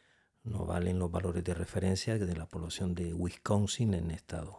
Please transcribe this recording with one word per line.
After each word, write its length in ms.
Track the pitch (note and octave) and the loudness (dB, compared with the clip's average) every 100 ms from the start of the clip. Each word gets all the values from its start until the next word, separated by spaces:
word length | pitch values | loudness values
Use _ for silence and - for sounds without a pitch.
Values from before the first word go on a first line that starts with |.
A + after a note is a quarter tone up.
| _ _ _ _ | _ _ _ _
No 240 | A#2 G#2 E2+ | -6 -4 0
valen 320 | F2 F2+ F2+ | 2 2 2
los 100 | F2+ | 2
valores 340 | F2+ F#2 F2 | 0 0 0
de 120 | F2 E2+ | -2 -2
referencia 640 | F2 G2 F#2 F#2+ - A2+ | -2 0 2 2 2 0
de 160 | F#2 E2+ | 0 -2
la 120 | D#2+ | -4
población 460 | E2+ E2 - F#2 | -6 -6 -2 -2
de 220 | F2 E2+ E2+ | 0 -2 -2
Wisconsin 800 | F2 - - G#2 G2+ - A#2 F#2 | -2 -2 2 4 4 2 2 2
en 160 | E2+ | 0
Estados 420 | E2 - E2+ D#2+ | -4 -6 -8 -8